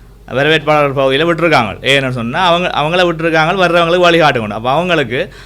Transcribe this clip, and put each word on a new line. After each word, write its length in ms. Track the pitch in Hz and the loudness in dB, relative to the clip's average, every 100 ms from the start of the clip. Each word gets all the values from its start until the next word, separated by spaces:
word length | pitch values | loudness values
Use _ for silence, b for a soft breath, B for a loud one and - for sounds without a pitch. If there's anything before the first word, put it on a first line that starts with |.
| b b - | b b -8
வரவேற்பாளர் 680 | 123 147 156 143 151 143 135 | -2 2 0 2 2 2 0
பகுதியில 300 | 135 135 165 | 0 0 0
விட்டுருக்காங்க. 540 | 165 170 147 110 87 | 0 2 2 0 -4
ஏன்னு 280 | 120 139 135 | 0 0 0
சொன்னா 360 | 127 113 151 185 | -4 -6 -2 0
அவங்க, 220 | 170 180 | 0 0
அவங்கள 340 | - 151 175 | -2 -2 0
விட்டுருக்காங்க, 520 | 180 165 165 160 160 190 | 0 0 -2 0 0 0
வர்றவங்களுக்கு 540 | 175 170 165 175 175 | 0 2 2 2 2
வழிகாட்டுக்கணும். 480 | 170 151 127 107 104 | 4 2 0 -4 -6
அப்ப 120 | 117 | -2
அவங்களுக்கு 600 | 143 180 165 127 123 196 B | -2 0 -2 -2 -4 -8 B